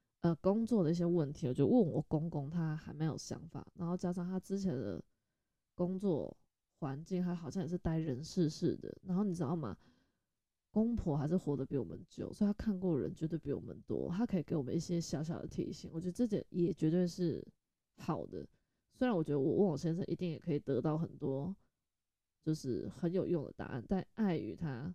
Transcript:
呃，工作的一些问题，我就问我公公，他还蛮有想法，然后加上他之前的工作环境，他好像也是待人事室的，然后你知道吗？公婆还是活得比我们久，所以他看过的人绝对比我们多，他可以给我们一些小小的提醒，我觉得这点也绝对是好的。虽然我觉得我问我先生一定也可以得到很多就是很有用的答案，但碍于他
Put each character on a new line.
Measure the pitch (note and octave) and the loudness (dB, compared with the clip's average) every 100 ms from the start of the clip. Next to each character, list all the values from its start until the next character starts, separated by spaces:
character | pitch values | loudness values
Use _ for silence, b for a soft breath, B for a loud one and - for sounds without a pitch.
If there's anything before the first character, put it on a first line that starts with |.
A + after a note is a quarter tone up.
| b _ | b _
呃， | E3+ E3 | 0 2
工 | F#3 G#3+ | 2 2
作 | A3+ A3+ | 4 4
的 | D#3 | 4
一 | |
些 | F3 | 4
问 | E3+ F3 C#3 | 4 4 2
题， | D3+ B2+ | 0 0
我 | |
就 | B2+ C#3+ | 4 6
问 | B3 E3+ | 6 6
我 | B2+ | 2
公 | - D#3 E3+ | 0 0 0
公， | D3+ C#3 | -2 -2
他 | E3+ D#3+ D#3 | -2 -2 -4
还 | - | -6
蛮 | D3 D#3 | -2 0
有 | - | 0
想 | - - E3 | -6 -10 -10
法， | - - | -12 -12
然 | - E3+ | -6 -2
后 | F3+ | 0
加 | F3+ | 0
上 | F3+ | -2
他 | F3+ F#3 | -2 -4
之 | - G3 | -2 -2
前 | F#3+ | 0
的 | C3 G2+ E2+ - _ _ _ _ _ _ | 0 -2 -4 -8 _ _ _ _ _ _
工 | - F3 F#3 | -2 -2 0
作 | G3+ C#3+ D2 - _ _ _ - | 2 2 -2 -8 _ _ _ -6
环 | C#3+ C#3 | -6 -4
境， | E3 F#3 | -2 0
他 | F3+ | 0
好 | F3 E3+ | -2 -4
像 | F#3+ | -4
也 | E3 | -2
是 | F3 | 0
待 | E3+ D#3+ | 0 2
人 | D#3+ B2 | 0 -2
事 | D#3+ - D3+ | -2 2 2
室 | - D#3+ - | 2 0 0
的， | - - | -4 -10
然 | F#3 F3+ | -2 0
后 | |
你 | G#3 | 2
知 | E3+ | 0
道 | C3+ E3+ | 0 -2
吗？ | A#2+ - b b b b b _ _ _ _ | -4 -8 b b b b b _ _ _ _
公 | G#3 A3+ | 2 2
婆 | A#3 E3+ D3 | 2 0 0
还 | D3 | 2
是 | F3+ | 2
活 | - C#3 | 2 -2
得 | |
比 | C3+ C#3 | 0 -2
我 | |
们 | E2+ E2 - | -2 -8 -12
久， | - - | -10 -6
所 | - G3+ | 0 0
以 | |
他 | |
看 | G#3 A3 F#3 | 2 -2 0
过 | F#3 | 2
的 | D3 | 2
人 | F2 | 0
绝 | - D#3+ | -2 -4
对 | E3 | -2
比 | C#3+ | -4
我 | A#2+ | -4
们 | - - - | -6 -10 -4
多， | B1 C2+ | -2 -2
他 | F3 A#3+ | -2 0
可 | F#3 | 0
以 | |
给 | - | 0
我 | E3 | 0
们 | B2 | 0
一 | E3+ | -2
些 | D#3+ E3+ | 0 -2
小 | E3 D3+ | -2 -2
小 | D#3+ C#3 | -2 -4
的 | - | -4
提 | - - | -4 -4
醒， | - - | -6 -8
我 | E3 | -6
觉 | F3+ | -4
得 | |
这 | F3 A#3+ | 0 0
点 | F#3+ - | 0 0
也 | F3 E3+ | 2 2
绝 | D3+ D#3 | 4 4
对 | F3 F3 | 4 2
是 | E3 F3 F2+ - - _ _ _ - | 2 0 -2 -6 -18 _ _ _ -10
好 | - C3 G1+ | -4 -4 -4
的。 | F2+ C#2+ _ _ _ _ | -10 -12 _ _ _ _
虽 | - B3+ | 0 2
然 | F#3+ | 2
我 | |
觉 | D#3 | 2
得 | C#3+ | 2
我 | D3 G#2 | 4 4
问 | G3+ | 4
我 | D3 | 2
先 | E3 E3+ | -2 -2
生 | - | -2
一 | |
定 | - F3+ | -2 -4
也 | D3 | -4
可 | - | -2
以 | D3 | -2
得 | C3 B2+ | 0 0
到 | D#3 D3+ | 2 0
很 | E3 C#3 | -2 -4
多 | C#3+ C3+ E3+ G3 _ _ _ _ _ _ _ _ | -4 -2 -4 -8 _ _ _ _ _ _ _ _
就 | D#3 | -2
是 | D#3 C3+ F#2 - | -2 -2 -4 -4
很 | - E3+ | -4 -2
有 | F#3 - | 0 0
用 | E3+ | 0
的 | - - | -2 -8
答 | - | -8
案， | B2+ - | -6 -2
但 | F#3+ - - | -2 -2 0
碍 | G#3 D#3+ | 0 2
于 | G#2+ | -2
他 | - D#3 A#2+ D#3+ | -6 -6 -6 -8